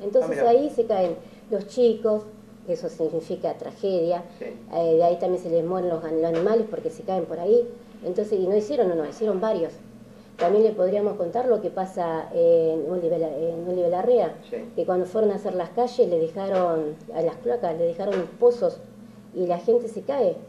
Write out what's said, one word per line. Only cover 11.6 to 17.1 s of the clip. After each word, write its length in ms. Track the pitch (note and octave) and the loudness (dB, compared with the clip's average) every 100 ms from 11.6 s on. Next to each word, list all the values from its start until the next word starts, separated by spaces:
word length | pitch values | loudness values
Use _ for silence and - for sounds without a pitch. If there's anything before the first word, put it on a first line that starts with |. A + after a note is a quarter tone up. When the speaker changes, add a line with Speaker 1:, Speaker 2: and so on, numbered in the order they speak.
Speaker 1:
que 80 | F#3 | 0
pasa 580 | F#3+ F#3 - E3+ D#3+ - | -4 -6 -4 -4 -4 -4
en 560 | - E3+ E3 D#3+ D#3+ C#3+ | 2 6 6 4 0 -2
Oliver, 320 | F3+ E3 E3 | -2 0 0
en 460 | D#3+ C#3+ E3 E3 F3 | -2 -2 -4 -4 -4
Oliver 240 | F3+ E3+ | 0 0
Larrea, 440 | F3+ F#3+ B3 E3+ - - | 0 4 4 2 -2 -10
Speaker 2:
Sí. 80 | A2+ - - | -10 -8 -4
Speaker 1:
que 100 | E3+ | 0
cuando 200 | F3+ F3+ | 0 0
fueron 260 | A3 G#3+ | 2 2
a 40 | G3 | 0
hacer 180 | G3+ | -4
las 160 | F3+ E3+ | -4 -4
calles, 380 | - A#3+ - G3+ | -2 -2 2 2
le 100 | E3+ | 2
dejaron, 760 | D#3+ G3+ G3 F#3+ F3 D#3+ D3+ D#3 - | 0 -2 -2 0 2 0 -2 -6 -8